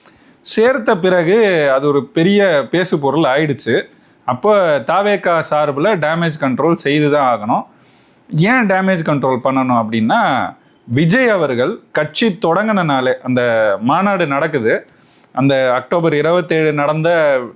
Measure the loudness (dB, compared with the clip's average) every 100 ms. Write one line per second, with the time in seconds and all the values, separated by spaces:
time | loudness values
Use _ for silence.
0 | -20 _ _ _ -6 0 0 0 -2 0
1 | 0 2 2 2 2 2 2 2 2 0
2 | -2 0 2 4 2 2 0 -2 0 -2
3 | 0 0 2 2 0 -4 -2 -2 -2 _
4 | _ _ -6 -2 2 2 2 0 0 0
5 | 0 0 0 -2 0 0 0 0 0 0
6 | -2 -2 -2 -2 -2 0 0 0 0 0
7 | 2 2 0 0 -2 -4 -6 _ _ _
8 | _ _ -6 0 0 2 0 0 0 0
9 | -2 0 0 0 0 0 0 0 0 -2
10 | 0 0 0 -2 -4 -10 _ _ -6 0
11 | 2 2 2 0 0 0 -2 -4 -6 -4
12 | -4 -2 -2 0 0 0 0 0 0 0
13 | 0 -2 -2 0 2 2 2 0 0 0
14 | 0 0 -2 -2 -2 -2 -2 -2 -6 _
15 | _ -20 _ -2 0 2 0 -2 -2 -2
16 | 0 0 0 0 0 0 0 0 -2 0
17 | 0 2 2 0 -4